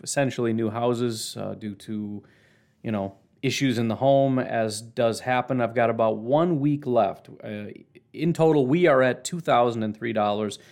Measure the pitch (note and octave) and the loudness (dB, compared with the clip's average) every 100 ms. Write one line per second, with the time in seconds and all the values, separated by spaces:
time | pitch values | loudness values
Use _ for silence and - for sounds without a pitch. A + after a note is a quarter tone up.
0 | - C#3+ C3 A#2+ A#2 A2+ A2+ A2+ B2 A#2 | -6 -2 -2 0 -2 0 -2 -2 -2 0
1 | B2 A2 - A2+ G2+ G2 G#2+ G2 - G#2+ | -2 -4 -10 -10 -10 -8 -12 -12 -10 -8
2 | G#2 G#2 - _ _ _ _ _ A#2 G#2 | -8 -10 -16 _ _ _ _ _ -6 -4
3 | G2 - _ - C3 - C3+ A#2 A2+ G2+ | -6 -10 _ -6 -4 0 0 0 0 2
4 | C3+ C#3 C3+ B2+ - A#2 A2 G#2 A#2 - | 4 4 4 0 0 -2 -2 -4 -10 0
5 | A#2 A2 B2+ B2+ B2 B2+ A#2 A#2+ A#2 A2+ | 0 0 -2 -2 0 -2 0 2 0 2
6 | A2+ G#2+ A#2 D3 F3+ D3+ D3 C#3+ C#3 A#2+ | 0 0 0 2 2 2 0 -2 0 2
7 | G2 E2 - D2+ A#2 G#2 G#2 - - - | 2 -2 -16 -16 -12 -10 -12 -16 -20 -20
8 | _ A#2+ E3 D#3+ D#3+ D3+ B2+ E3+ E3+ C3 | _ -4 -2 4 4 4 4 4 6 6
9 | C3 B2 - E3+ D#3 A#2+ A#2+ A#2 A2 G#2 | 4 0 -8 -8 0 2 2 0 -4 -4
10 | A#2 G#2+ G#2 G#2 G#2+ - - | -4 0 0 0 -4 -8 -20